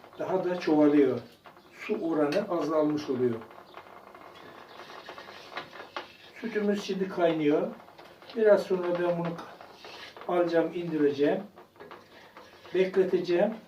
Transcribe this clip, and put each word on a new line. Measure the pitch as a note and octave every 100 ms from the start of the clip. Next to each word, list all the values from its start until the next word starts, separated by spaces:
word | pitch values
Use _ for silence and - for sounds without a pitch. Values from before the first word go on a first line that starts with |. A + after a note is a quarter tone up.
| - -
daha | D#3+ F#3
da | F3+ F3+
çoğalıyor. | E3 D3+ D3 D3 C3 A#2+ - - - - -
Su | - - -
oranı | E3 D3+ C#3+ F#3+ A3
azalmış | E3+ D3 D#3 D3+ D3 -
oluyor. | B2 B2 A2+ - - - - - - - - - - - - - - - - - - - - - - - - - - - - - -
Sütümüz | A3 G#3 G3+ G3+
şimdi | - F#3 F#3
kaynıyor. | F3+ E3+ D#3+ D3 D#3+ A#3 - - - - - - A#3
Biraz | G#3+ G3
sonra | - F3+ F3 F3
ben | F3 E3+
bunu | E3 E3+ - - - - - - - - -
alacağım, | F3+ E3+ E3 -
indireceğim. | F3+ E3+ D3+ C#3+ C3+ D3 G3+ - - - - - - - - - - - - - F3+
Bekleteceğim. | F#3+ G3 - F3+ F3 F3 A3 -